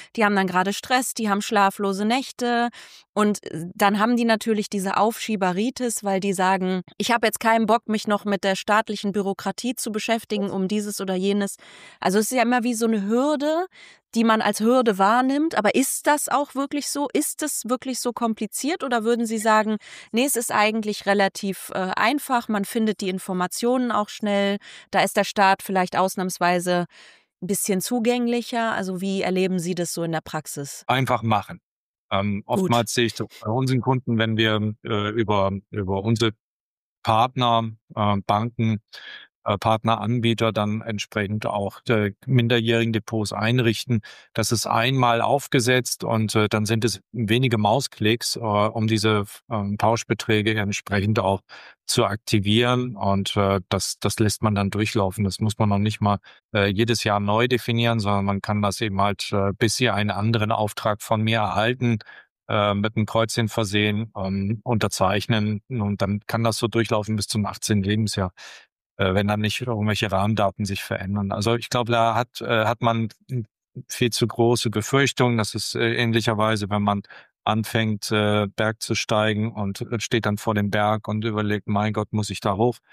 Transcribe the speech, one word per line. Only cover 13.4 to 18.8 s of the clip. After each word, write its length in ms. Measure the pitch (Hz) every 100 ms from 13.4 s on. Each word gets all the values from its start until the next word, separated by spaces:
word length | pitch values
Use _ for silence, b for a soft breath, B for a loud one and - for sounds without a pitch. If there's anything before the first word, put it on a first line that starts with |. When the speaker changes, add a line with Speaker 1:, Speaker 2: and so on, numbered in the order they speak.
| 294 320 370 B B B _ 226
Speaker 1:
die 80 |
man 180 | 226 220
als 180 | 208 208
Hürde 400 | 220 254 233 190
wahrnimmt. 560 | 196 240 262 285 320 -
Aber 180 | 214
ist 320 | - 269 - 302
das 240 | 294 -
auch 240 | 269 285
wirklich 360 | 254 277 294 -
so? 180 | 285 285
Ist 280 | - 302 -
es 220 | 302 - 214
wirklich 320 | 262 262 247
so 140 | 247
kompliziert? 720 | - 233 214 214 - 269 370